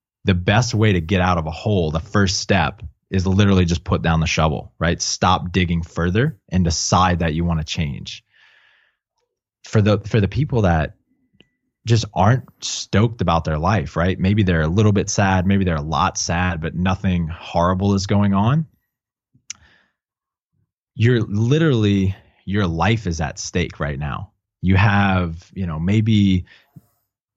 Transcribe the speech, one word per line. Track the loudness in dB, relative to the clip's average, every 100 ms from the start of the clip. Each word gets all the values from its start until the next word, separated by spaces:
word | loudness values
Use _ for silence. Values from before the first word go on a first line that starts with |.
| _ _ 0
The | 0
best | 2 0 2
way | 2 2
to | 2
get | 0 0
out | 2 0
of | -2
a |
hole, | -6 -2 0 0
the | -2
first | -2 0 0 -2
step, | -2 0 0 -4 -16 _ -6
is | -2 0
literally | 2 4 4 2
just | 0
put | -2 -2
down | 0 0
the | 0
shovel, | 0 0 -2 -8 -4
right? | -2 -2
Stop | -4 -2 0 0 0
digging | -2 0 -2
further | -4 -4 -2 0 0 -4 -4
and | 0
decide | 0 0 0 2 2 0
that | -2
you | -2
wanna | -2 -2 -4
change. | -6 -6 -6 -12 -18 _ _ _ _ _ _ _ _ _ _ _ _ _ _ -4
For | 0
the, | 2 2
for | 0 0
the | 0
people | -2 -2 0
that | 2 2 -2 -8 _ _ _ _ _ _ _ _ -2
just | 0 0
aren't | 0 2 2 -2 -14
stoked | -10 -10 -2 0 0 0
about | 0 0
their | 0 -2
life, | 0 0 -2 -2
right? | -2 0
Maybe | 0 2
they're | 2 2
a | 2
little | 2 2
bit | 2 0
sad, | 0 2 2 2
maybe | 2 0
they're | -2
a |
lot | -2 0 -2 -2
sad, | -4 -2 -2 -4
but | -6
nothing | -4 -2 -2 -2 -2 -4
horrible | -8 -8 -2 0 0 0 0
is | 0
going | 0 2
on. | 2 2 0 -2 _ _ _ _ _ _ _ -20 -20 _ _ _ _ _ _ _ _ _ _ _ _ _ 0
You're | 2 2
literally, | 0 -2 0 2 2 2 2 2 0 -2 _ _ -6
your | -2 -2
life | 0 0 0 -2
is | -4
at | -6 -8
stake | -6 -4 -4 -6
right | -6 -6
now. | -6 -8 -12 _ _ _
You | 0 4
have, | 4 4 2 0 -2 -6 -14
you | -10 -8
know, | -4
maybe | 0 0 2 4 4 2 -2 -18 _ -20 _ _ _ _ _